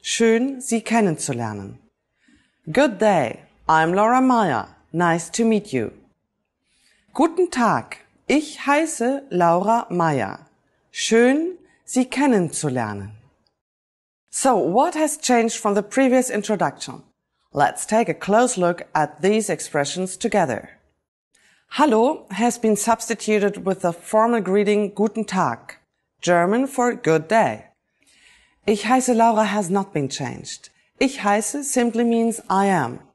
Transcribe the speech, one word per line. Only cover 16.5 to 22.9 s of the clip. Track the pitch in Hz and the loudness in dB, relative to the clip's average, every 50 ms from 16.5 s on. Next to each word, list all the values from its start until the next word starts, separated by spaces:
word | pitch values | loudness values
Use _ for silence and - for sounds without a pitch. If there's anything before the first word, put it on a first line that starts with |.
| 214 180 175 143 - - - - 123 - - _ _ _ _ _ _ _ _ _ _ | -2 -2 -2 -4 -4 -8 -14 -14 -14 -16 -18 _ _ _ _ _ _ _ _ _ _
Let's | 143 143 98 - - - | 0 0 0 0 -4 -6
take | - 214 220 233 175 | 0 0 0 0 0
a | 156 | -4
close | - - - 202 220 247 247 - 190 | -6 -2 0 2 2 2 2 0 0
look | 175 170 175 175 - _ _ | 0 0 -2 -2 -8 _ _
at | 156 151 143 - - | -2 -2 -2 -4 -2
these | 160 190 208 220 208 - 170 | 0 2 2 2 0 -2 -6
expressions | 151 - - - 151 139 - - 180 185 185 - | -6 -6 -4 -2 -2 -2 -2 -4 -6 -6 -8 -8
together. | - - 226 - 208 175 139 117 101 - - - _ _ _ _ _ _ _ _ _ _ _ _ _ _ _ _ _ _ _ - | -6 -6 -2 0 0 0 0 -2 -6 -8 -14 -20 _ _ _ _ _ _ _ _ _ _ _ _ _ _ _ _ _ _ _ 0
Hallo | - 294 302 - - 226 269 320 - - _ | 2 2 4 4 4 4 2 0 -2 -10 _
has | 196 180 226 240 - | -4 0 0 0 0
been | - - 220 214 | 0 0 0 0
substituted | 202 - 233 | 0 2 0